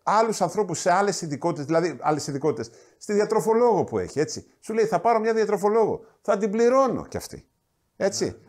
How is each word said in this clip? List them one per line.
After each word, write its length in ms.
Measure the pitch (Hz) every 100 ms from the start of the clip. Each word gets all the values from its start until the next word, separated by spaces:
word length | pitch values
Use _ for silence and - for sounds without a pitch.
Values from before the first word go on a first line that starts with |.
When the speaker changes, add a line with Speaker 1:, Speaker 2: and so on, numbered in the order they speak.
Speaker 1:
άλλους 380 | - 208 233 202
ανθρώπους, 400 | 180 202 190 160
σε 120 | 185
άλλες 300 | 180 202 -
ειδικότητες, 420 | 165 143 170 147
δηλαδή, 320 | 139 165 170 131
άλλες 260 | 147 156 -
ειδικότητες, 440 | 139 151 113 113 - _ _
στη 140 | -
διατροφολόγο 720 | 208 214 220 214 226 240 190
που 140 | 135 110
έχει, 220 | 90 135
έτσι. 260 | 151 - - _
Σου 120 | -
λέει, 100 | 220
«Θα 160 | 202 175
πάρω 180 | 226 226
μια 140 | 220
διατροφολόγο, 680 | 226 208 202 208 226 202 98 - _
θα 160 | - 202
την 120 | 208
πληρώνω 560 | 214 233 262 262 135 71
κι 100 | -
αυτή». 300 | - - - _ _ _ _ -
Έτσι. 280 | 196 196
Speaker 2:
Ναι, 60 | 147
ναι. 60 | -